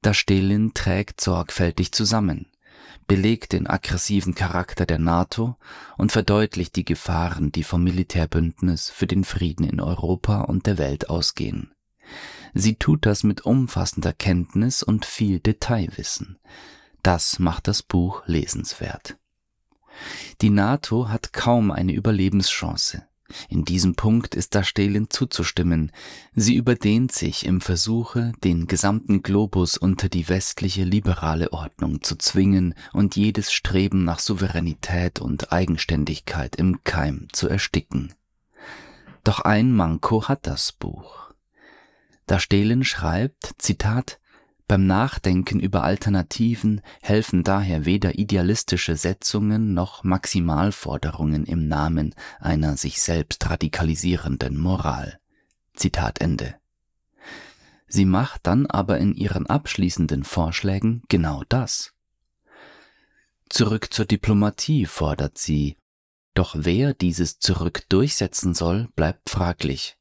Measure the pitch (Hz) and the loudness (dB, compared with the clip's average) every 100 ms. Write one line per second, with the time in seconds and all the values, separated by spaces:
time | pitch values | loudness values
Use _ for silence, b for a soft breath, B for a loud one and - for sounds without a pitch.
0 | 110 101 - 95 98 101 110 - - 92 | 2 0 2 2 4 2 0 0 -2 0
1 | 104 - - 87 87 - 85 - 90 - | -2 -4 0 0 -2 0 0 2 -2 0
2 | 107 110 101 78 - _ B B B B | 0 2 0 -2 -8 _ B B B B
3 | _ 98 98 117 - 90 82 92 - 92 | _ 4 4 2 0 -2 0 -4 -2 -2
4 | - 101 92 85 90 87 90 - 87 82 | 0 0 0 -2 -2 -2 -4 -2 0 2
5 | 82 85 90 - 113 123 B B B B | 2 2 2 -2 -4 -4 B B B B
6 | 104 113 - 104 107 - 87 - 87 82 | 0 2 2 2 2 -2 -4 -4 -2 -4
7 | - 85 87 85 78 82 78 87 87 90 | -2 -2 -2 0 -2 -2 -2 2 2 2
8 | 90 - 80 82 82 - 92 82 - - | -2 0 0 0 0 0 0 0 -4 -4
9 | 98 90 92 - 87 - 82 - - 87 | -2 0 0 -2 -2 0 -2 0 -2 -2
10 | 85 92 - 107 - 95 - 95 71 73 | -2 0 0 0 0 0 0 0 0 -2
11 | - 82 85 - 52 50 - _ _ _ | -4 -2 -2 -4 -6 -6 -10 _ _ _
12 | B B B B B - 104 110 - 151 | B B B B B 0 0 2 2 2
13 | 135 104 107 98 - 127 123 - - - | 4 2 0 0 2 2 2 -2 -2 -2
14 | 90 - - 90 85 - 117 131 - 107 | -4 0 0 0 0 0 0 0 0 -2
15 | - - 107 92 107 107 - 117 87 - | -2 -2 0 2 0 -2 0 -2 -2 -6
16 | - - - 92 B B B B B B | -8 -8 -10 -14 B B B B B B
17 | - 85 - - 90 82 - 104 - 92 | 2 2 0 0 0 0 -2 -4 0 0
18 | 87 98 - 82 - - 82 - - - | 0 -4 -2 -2 -2 -6 -8 -8 -10 -10
19 | - - _ _ _ _ _ _ _ B | -14 -20 _ _ _ _ _ _ _ B
20 | B B B B 110 101 101 143 - 110 | B B B B 4 4 4 0 0 -2
21 | 120 117 - - - 120 107 - 92 80 | -2 -4 -6 -4 2 4 2 2 0 0
22 | 104 104 95 98 92 - 80 80 - - | 2 2 4 2 2 -2 -4 -4 -4 -6
23 | - _ _ B B 87 80 90 87 87 | -14 _ _ B B -2 0 2 2 2
24 | 110 113 - - - 104 95 - 101 101 | 2 2 0 -4 -2 0 0 0 0 0
25 | 107 - 131 - 85 - 85 82 78 B | -2 -2 -4 -2 -4 0 2 2 0 B
26 | B B B - 107 120 120 120 104 107 | B B B 0 4 4 2 2 4 2
27 | 127 - 82 80 - 92 - 87 - 113 | 2 0 -4 -4 0 0 0 0 0 0
28 | 113 120 117 113 92 85 85 87 101 107 | -2 -2 -2 0 0 2 0 2 2 0
29 | - 98 - 98 107 95 87 - 92 92 | 2 0 2 2 2 2 0 2 0 0
30 | 95 90 80 92 - - 98 95 92 101 | 0 -2 0 0 0 -4 -4 0 2 2
31 | 98 92 80 80 85 85 78 _ - 73 | 2 0 0 0 -2 -4 -10 _ -4 -4
32 | - - - - 95 95 90 82 B - | -4 -2 0 4 4 4 2 -4 B 0
33 | 101 - 104 104 104 - - 92 98 95 | 0 2 0 0 -2 -4 0 2 2 2
34 | 87 82 - 98 92 87 85 78 - 90 | 2 0 -2 -2 -2 -2 -2 -4 -4 0
35 | 90 - - 69 - 85 90 82 - 78 | 0 -2 -6 -4 0 0 2 0 0 0
36 | 73 78 - 82 67 - 92 90 - 85 | 0 -4 -6 -6 -6 0 0 0 -2 -2
37 | 73 65 - - - 98 - - - - | -2 -4 -6 -4 -2 -2 0 -2 -2 -6
38 | - - _ _ _ B B B B B | -6 -12 _ _ _ B B B B B
39 | B B - 101 - 104 120 117 85 82 | B B 0 0 2 4 4 4 2 0
40 | - 110 - 139 - 69 - - - 50 | 0 0 0 -4 -2 -4 -6 -6 -10 -10
41 | - - - _ _ b b b b b | -16 -20 -20 _ _ b b b b b
42 | b b - 90 - 101 104 120 131 - | b b -2 -2 2 2 4 2 0 -2
43 | 82 85 127 _ - - - - 101 131 | -2 0 -2 _ -14 -6 -2 0 0 0
44 | - - b b b b _ 98 95 95 | -4 -12 b b b b _ 2 4 4
45 | 131 - - 92 92 - 98 92 65 98 | 0 -2 0 2 2 -2 0 0 0 0
46 | 104 98 82 - 117 117 113 104 B B | 0 0 -2 0 0 2 0 0 B B
47 | - 104 110 92 82 98 98 80 76 98 | 0 2 4 0 2 0 0 0 2 2
48 | 101 - 104 98 90 107 - 90 - 80 | 2 0 0 2 2 0 0 -2 -2 -2
49 | 87 95 - 107 104 107 110 90 92 - | -2 -2 -2 0 0 0 2 0 -2 -4
50 | 92 92 - 92 85 76 95 - - 69 | -2 -2 0 0 0 2 0 0 -6 -4
51 | - - 76 76 76 85 76 76 76 80 | -4 -2 0 0 0 0 0 0 2 0
52 | 76 - B B - 80 76 71 71 - | -2 -4 B B -2 0 0 0 -4 -2
53 | - 82 73 - - 87 78 - 82 80 | 0 0 -2 -2 -2 0 -2 0 0 0
54 | 90 87 76 65 62 71 82 92 - 62 | 0 0 -2 -4 -2 -2 0 0 -2 -4
55 | - - _ _ _ _ _ - 92 - | -8 -14 _ _ _ _ _ -2 -2 0
56 | 60 - - 64 62 - _ _ _ _ | -2 0 -2 -2 -4 -10 _ _ _ _
57 | _ B B B B B B B B - | _ B B B B B B B B 2
58 | 95 92 131 - - 117 143 - 95 98 | 4 4 0 -2 2 2 2 0 0 2
59 | 98 - 98 85 - 139 - - 90 - | 2 0 -2 -4 0 -2 -2 0 0 2
60 | 80 71 69 - 80 85 98 95 110 117 | 0 0 -2 -2 -2 0 -2 0 0 -2
61 | - 98 80 71 - 123 127 - - _ | 0 2 2 -2 -2 -2 -2 -6 -8 _
62 | _ _ _ _ b b b b b b | _ _ _ _ b b b b b b
63 | b b b _ _ - 113 110 - - | b b b _ _ 0 2 0 -2 -4
64 | 107 104 - 104 104 - - 151 90 - | 0 2 4 4 2 0 0 0 0 0
65 | 76 73 73 - - 76 71 - _ _ | -2 0 -4 -4 -2 0 0 -4 _ _
66 | _ _ _ - 90 78 78 92 139 - | _ _ _ -2 -2 -2 0 2 2 2
67 | 92 85 82 - - 87 85 - - 95 | 0 0 -2 0 -2 0 -2 -4 0 2
68 | 139 - 95 - 92 85 85 95 117 - | 2 0 -2 0 0 0 0 0 -2 -2
69 | 80 - - - 87 87 76 67 - - | -2 -2 -6 -2 -2 -2 -4 -4 -8 -14